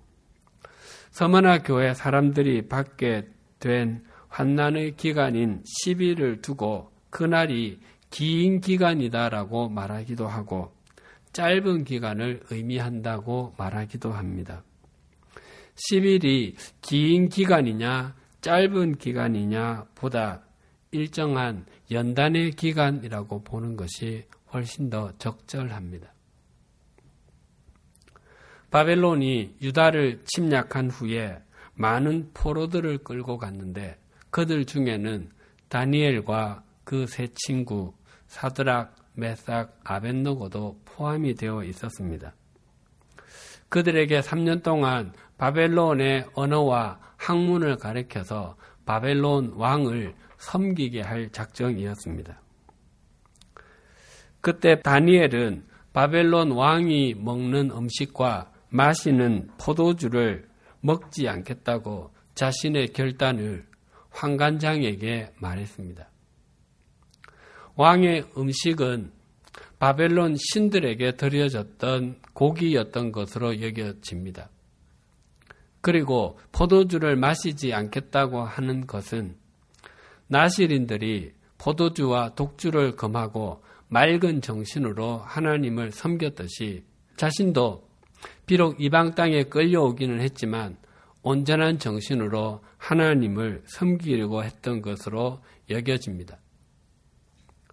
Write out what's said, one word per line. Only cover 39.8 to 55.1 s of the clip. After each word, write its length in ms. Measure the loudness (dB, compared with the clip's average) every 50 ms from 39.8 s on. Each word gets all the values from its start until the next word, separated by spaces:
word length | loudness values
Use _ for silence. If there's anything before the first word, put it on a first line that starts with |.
| -8
아벳느고도 960 | -8 -6 -6 -4 -4 -4 -2 -2 -2 -2 -4 -6 -8 -8 -8 -8 -8 -10 -12 _
포함이 520 | -20 -12 -8 -6 -4 -4 -2 -2 -4 -4
되어 260 | -4 -6 -6 -6 -6 -6
있었습니다. 720 | -8 -10 -10 -12 -12 -10 -8 -8 -8 -8 -8 -10 -16 -20 _ _ _ _ _ _ _ _ _ _ _ _ _ _ _ _ -20 -20 -20 -20 -20 -20 -20 -20 -20 _ _
그들에게 540 | 0 2 2 4 4 4 4 4 2 2 0
삼 200 | 0 -2 0 0
년 180 | 0 0 0
동안 520 | 0 0 2 2 2 2 0 -2 -4 -6 -12 -18 -20 _ _ -2
바벨론의 920 | -2 0 2 2 2 4 4 4 4 4 4 2 2 2 2 0 -2 -4 -4
언어와 640 | -4 -2 0 2 2 4 4 2 2 0 -2 -6 -12 -18 -20 -18
학문을 600 | -10 -4 -2 0 2 2 2 2 2 2 0 0
가르쳐서 800 | -2 -4 -6 -6 -6 -8 -6 -8 -10 -8 -6 -8 -8 -8 -10 -12 -16 -20 -20 -20 _ _
바벨론 680 | -4 -2 -2 0 0 2 2 4 4 2 2 0 -2 -4
왕을 600 | -2 0 0 2 2 0 0 -2 -2 -4 -6 -10 -14 -20 -20 -20 -18
섬기게 640 | -10 -4 -2 0 0 0 0 0 -2 -4 -4 -6
할 300 | -6 -4 -6 -6 -6 -8
작정이었습니다. 1120 | -8 -10 -10 -10 -6 -4 -2 -2 -2 -2 -4 -6 -8 -8 -10 -10 -10 -10 -10 -14 -16 -20 _ _ _ _ _ -20 _ _ _ _ _ _ _ _ _ _ _ _ _ _ -20 _ _ -20 -20 -20 -20 _ _ _ _ _ -20 -20 -20 -20 -20 -20 _ _
그때 400 | -2 -2 0 4 6 6 6 6
다니엘은 840 | 6 4 6 6 8 8